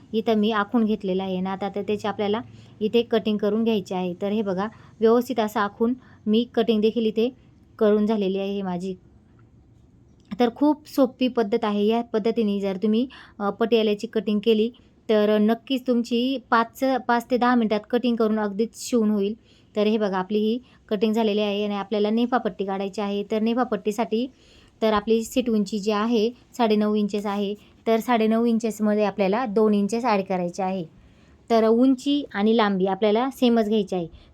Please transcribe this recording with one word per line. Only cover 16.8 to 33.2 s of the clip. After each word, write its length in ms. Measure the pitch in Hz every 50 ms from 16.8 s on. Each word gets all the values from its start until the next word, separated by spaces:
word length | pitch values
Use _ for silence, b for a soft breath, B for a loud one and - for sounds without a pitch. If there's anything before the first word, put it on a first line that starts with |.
| 269 262 262 247 254
पाच 240 | - 240 240 240 -
ते 60 | 254
दहा 180 | 226 240 247 254
मिनिटात 240 | 240 226 202 214 208 208 -
कटिंग 260 | 247 233 254 240 233
करून 240 | 226 226 208 220 214
अगदीच 500 | 214 202 196 196 233 226 - - - -
शिवून 220 | 254 233 214 208
होईल. 220 | 214 202 196 208 220 b b b b b b b -
तर 120 | 214 208
हे 100 | 214 220
बघा, 200 | 214 214 190 190
आपली 220 | 185 185 185 214 214
ही 200 | 214 220 233 247 b b b b b -
कटिंग 240 | 220 196 233 220 214
झालेली 280 | 233 226 214 202 208
आहे 240 | 214 208 202 208 208
आणि 100 | 208 202
आपल्याला 340 | 196 196 - 220 208 208 208
नेफापट्टी 560 | 220 233 240 233 254 240 - 208 190 - 196
काढायची 360 | 196 196 196 196 196 190 226
आहे. 220 | 202 202 202 202 202 -
तर 100 | 220 220
नेफापट्टीसाठी 840 | 220 226 233 254 240 247 214 190 - 214 202 247 226 226 220 226 254 254 b b b b b b b b b -
तर 120 | 220 220 214
आपली 300 | 208 208 220 220 226 220
सीट 260 | - - 262 240 247
उंची 300 | 220 208 196 185 220 208
जी 120 | 190 220
आहे 400 | 214 202 214 233 240 220 208 240 247 B B B -
साडेनऊ 380 | - 233 214 214 208 214 214 214
इंचेस 300 | 214 208 196 214 208 196
आहे, 300 | 208 196 208 202 196 208 b b b b b b
तर 100 | 233 226
साडेनऊ 480 | 226 220 254 247 220 220 214 226 226 240
इंचेसमध्ये 580 | 240 226 220 233 220 214 - 214 208 208 214 208
आपल्याला 420 | 196 196 214 196 185 202 240 269
दोन 280 | 220 196 220 214 214 208
इंचेस 320 | 202 202 196 226 233 247
ॲड 160 | 240 208 196 190 -
करायचे 340 | 190 180 180 175 175 - 190
आहे. 220 | 185 190 190 160 - b b b b b b b b b b b -
तर 160 | 233 226 220
उंची 600 | 220 226 233 254 269 262 254 - 285 285 285 277 - -
आणि 240 | 202 202 220 226
लांबी 280 | 233 214 202 196 185 185
आपल्याला 440 | 196 190 190 220 208 208 226